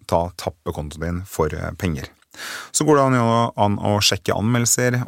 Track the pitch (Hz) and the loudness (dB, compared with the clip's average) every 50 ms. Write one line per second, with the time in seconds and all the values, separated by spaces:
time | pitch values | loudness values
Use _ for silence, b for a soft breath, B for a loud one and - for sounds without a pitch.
0 | - - 95 85 85 87 - - - - - _ - 87 - 78 73 73 76 78 | -4 -2 0 0 0 -2 -8 -8 -10 -10 -10 _ -10 -8 -8 -6 -8 -10 -8 -6
1 | 80 87 87 90 95 - - - 80 76 82 85 85 82 85 - 101 87 76 65 | -6 -4 -4 -6 -8 -8 -4 -2 -2 -2 -2 -6 -8 -8 -8 -4 -4 -4 -4 -4
2 | - - _ _ _ _ B B B B B B B B B - 156 156 151 139 | -8 -14 _ _ _ _ B B B B B B B B B 0 4 4 6 6
3 | 135 131 131 123 117 117 113 117 117 - - - 104 101 101 - 98 104 104 104 | 6 4 4 4 4 4 4 2 2 0 2 0 2 2 2 0 0 0 2 2
4 | 104 - 101 - - - - 92 101 117 123 120 117 - - 123 123 123 123 123 | 2 2 0 0 -2 -2 -2 0 0 0 0 2 2 2 2 2 2 0 0 -2
5 | 117 | -4